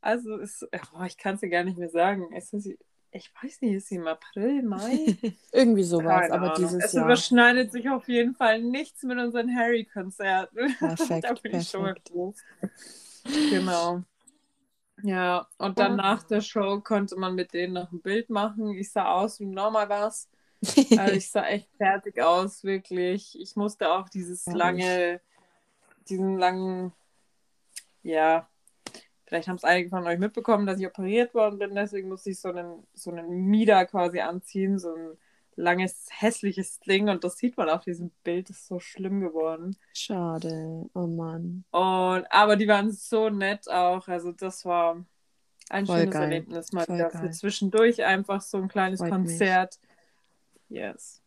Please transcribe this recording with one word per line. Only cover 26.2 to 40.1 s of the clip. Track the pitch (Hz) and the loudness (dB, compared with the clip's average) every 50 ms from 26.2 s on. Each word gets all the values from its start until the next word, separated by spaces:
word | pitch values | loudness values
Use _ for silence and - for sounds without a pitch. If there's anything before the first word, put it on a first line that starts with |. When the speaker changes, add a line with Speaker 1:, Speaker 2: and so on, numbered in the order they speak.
| 190 190 190 185 | 0 0 0 2
Speaker 1:
langen, | 180 180 185 185 185 185 185 185 180 180 - _ _ _ _ _ _ _ _ _ _ _ _ _ _ _ _ - _ _ _ _ _ | 2 2 2 0 -4 -4 -4 -4 -6 -8 -10 _ _ _ _ _ _ _ _ _ _ _ _ _ _ _ _ -20 _ _ _ _ _
ja, | 170 160 156 156 160 160 165 165 _ _ _ _ _ _ _ _ - - - - _ _ _ _ | -2 2 4 6 6 6 4 2 _ _ _ _ _ _ _ _ -18 -18 -18 -20 _ _ _ _
vielleicht | _ - 170 160 185 | _ -6 -6 -4 -4
haben's | 180 175 - | -6 -2 4
einige | 160 175 180 175 180 | 4 4 4 2 -2
von | 185 185 175 | -4 -4 -2
euch | 170 170 175 | -2 -2 0
mitbekommen, | 190 214 - 233 233 - 226 208 208 | -2 -2 -4 -4 2 2 2 4 4
dass | 196 185 190 | 0 -2 -2
ich | 190 | -4
operiert | - - - 190 185 208 233 240 240 _ | -6 -6 -6 -4 0 2 2 2 2 _
worden | 233 220 214 202 196 | 2 2 2 2 -2
bin. | 202 196 196 | -6 -4 -2
Deswegen | 202 208 202 202 196 190 190 | -4 -4 -4 -4 -8 -8 -8
musste | 190 190 - 208 | -10 -8 -8 -10
ich | 190 - | -10 -8
so | - 185 | -8 -8
einen, | 180 180 175 170 170 165 - _ _ | -8 -6 -8 -10 -12 -16 -20 _ _
so | - - 185 | -14 -12 -10
einen | 170 170 165 170 175 180 185 190 | -10 -10 -8 -8 -4 -2 2 4
Mieder | 208 220 226 208 208 190 185 | 4 6 6 8 6 6 6
quasi | 180 - 196 175 175 175 175 | 4 2 0 0 0 0 -2
anziehen, | 98 156 175 185 - - - 196 190 190 196 190 | -4 -4 -4 -8 -10 -8 -4 -2 0 0 0 -2
so | 175 170 165 | -2 -6 -8
ein | 165 165 160 160 _ _ _ _ _ _ _ _ | -8 -10 -14 -16 _ _ _ _ _ _ _ _
langes, | - 170 175 175 180 185 180 - - - - | -2 0 0 2 2 0 -4 -4 -10 -18 -18
hässliches | - - - 220 233 - - 202 185 - 190 - - - | -8 0 0 0 0 0 -4 -4 -4 -4 -6 -8 -8 -16
Ding. | _ - 196 196 208 208 | _ 0 2 2 4 2
Und | 196 175 - | 0 0 -2
das | 175 - - | -6 -6 -2
sieht | - 247 247 | -4 -4 -2
man | - 240 156 | 0 0 0
auf | 156 180 - | 0 0 -2
diesem | - 175 170 175 170 _ _ _ | -6 -8 -8 -8 -12 _ _ _
Bild, | 180 170 180 185 - | -4 -4 -4 -4 -8
das | 190 - | -16 -20
ist | - - | -14 -10
so | 190 175 | -10 -10
schlimm | - - - - 190 190 196 196 | -10 -12 -14 -8 -6 -4 -2 -2
geworden. | 190 170 156 160 160 160 160 160 170 185 196 _ _ _ _ | -2 -2 -2 -2 -2 -2 -4 -6 -8 -10 -10 _ _ _ _
Speaker 2:
Schade, | - - - | -12 -8 -6